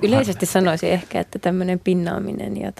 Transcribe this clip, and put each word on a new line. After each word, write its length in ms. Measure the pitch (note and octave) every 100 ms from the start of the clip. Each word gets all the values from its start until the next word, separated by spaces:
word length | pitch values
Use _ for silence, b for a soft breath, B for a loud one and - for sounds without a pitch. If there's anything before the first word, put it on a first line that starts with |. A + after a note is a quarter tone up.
Yleisesti 440 | G#3 C4+ G#3+ E3+ F3+
sanoisin 440 | F#3+ F#3 D#3+ F3
ehkä, 300 | F3+ - F3+
että 180 | - -
tämmönen 400 | F3 F#3 F3+ F3+
pinnaaminen 840 | - F3+ E3+ - - - - G#3
ja 120 | - -